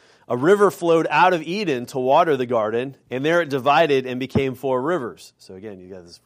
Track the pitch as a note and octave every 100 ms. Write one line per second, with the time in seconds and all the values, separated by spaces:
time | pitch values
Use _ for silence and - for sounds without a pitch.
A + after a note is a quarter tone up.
0 | _ _ - B2 D3+ G3+ G3 - E3+ E3
1 | D#3+ D3+ F#3 F3 D3+ G3 F#3 B2+ A#2+ C#3
2 | B2+ D3 F3 C3+ B2 A#2+ G#2+ A#2 C3 C3
3 | - B2 D3+ F3 D3+ C3+ B2+ D3 E3 C3+
4 | B2+ B2+ C3 - C3+ B2 C#3 B2+ C#3 F3
5 | A#2 D#2+ - _ - F#2+ G#2+ F#2+ F2+ F#2+
6 | E2+ E2+